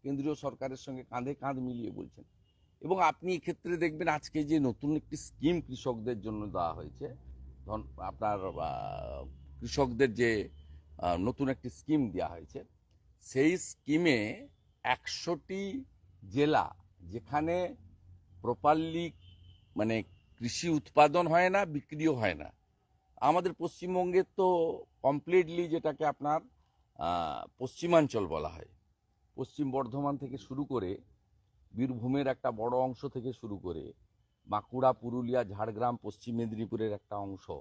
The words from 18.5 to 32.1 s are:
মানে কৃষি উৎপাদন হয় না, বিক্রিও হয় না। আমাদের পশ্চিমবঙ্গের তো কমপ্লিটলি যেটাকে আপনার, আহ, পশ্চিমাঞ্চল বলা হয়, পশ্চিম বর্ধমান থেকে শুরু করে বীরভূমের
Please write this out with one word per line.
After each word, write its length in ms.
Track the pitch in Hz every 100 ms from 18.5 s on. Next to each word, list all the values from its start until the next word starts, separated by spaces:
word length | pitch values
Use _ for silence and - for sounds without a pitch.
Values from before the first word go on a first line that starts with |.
| 120 147 156 160 160 170 - - - - - _ -
মানে 280 | 110 113 98 - _ _
কৃষি 320 | 117 - 170
উৎপাদন 580 | 156 - - 151 165 170
হয় 220 | 165 185
না, 160 | 196 190
বিক্রিও 480 | 143 - 151 160 127
হয় 160 | 104 78
না। 80 | 76 _ _ _ _ _ _ - 131
আমাদের 260 | 170 180
পশ্চিমবঙ্গের 760 | 156 165 - 170 185 180 180 185 -
তো 120 | 185 175 165 - - _
কমপ্লিটলি 640 | 131 143 165 180 160 170 175
যেটাকে 380 | 160 156 139 156
আপনার, 340 | 139 147 160 226 _ _ _ _ -
আহ, 520 | 82 87 78 62 50 _
পশ্চিমাঞ্চল 680 | 127 - 170 170 143 113 90
বলা 220 | 80 78
হয়, 220 | 82 - _ _ _ _ _ _ -
পশ্চিম 360 | 131 - 139
বর্ধমান 460 | 131 123 135 143 143
থেকে 200 | 135 -
শুরু 280 | - 135 143
করে 260 | 127 90 101 - _ _ _ _ _ _ 104
বীরভূমের 520 | 131 123 123